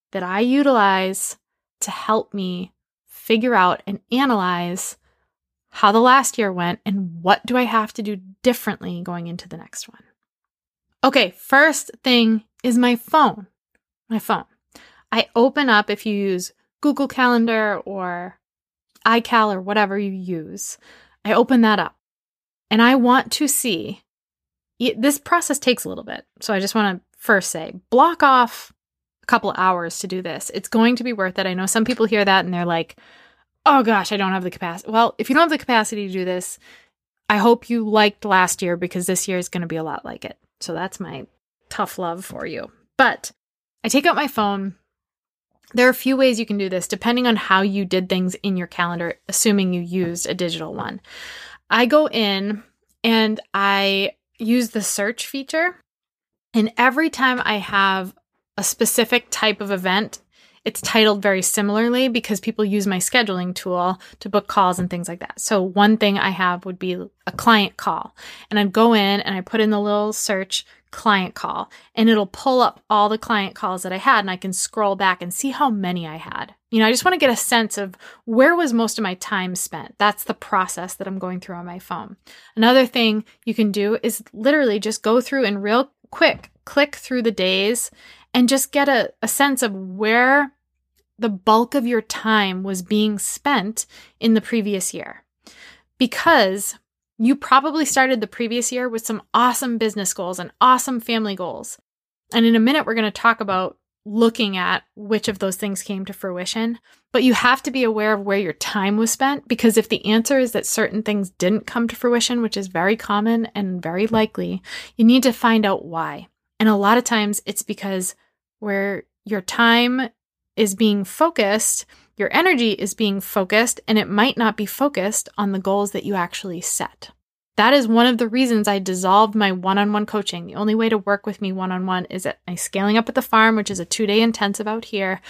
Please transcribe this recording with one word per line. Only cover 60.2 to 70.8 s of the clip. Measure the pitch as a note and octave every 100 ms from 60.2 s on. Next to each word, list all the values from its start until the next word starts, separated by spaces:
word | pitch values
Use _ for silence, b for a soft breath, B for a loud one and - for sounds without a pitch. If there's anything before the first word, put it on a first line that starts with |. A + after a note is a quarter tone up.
| _ b b b
it's | - -
titled | - A3+ G#3+ G#3
very | G3+ F#3+
similarly | F3+ - G#3 G#3 A#3 B3 C4
because | A3+ - G#3
people | - A3
use | G#3 G3+ G3
my | F#3
scheduling | - B3+ G#3+ F3+ F3+
tool | F3+ F#3+ F3+ F3+ F#3 B B
to | G3
book | G#3 G3+
calls | - F#3 F3+
and | F3+
things | F3 E3+
like | F3
that. | - -
So | - G#3
one | F#3 F#3 G#3 A3
thing | G#3 G3
I | F#3+
have | F#3 F3+ F3 F#3
would | F3+
be | F#3 F3+ F3+ _ -
a |
client | - - G#3+ G3 -
call. | - E3 - _ B B B
And | G#3+
I'd | G3+
go | A3 A#3
in | A3 G3 G3+
and | - F#3+
I |
put | F#3 A3
in | G#3+
the | G#3
little | G#3 G#3 G#3+
search | G#3+ - G3 F#3+ - - b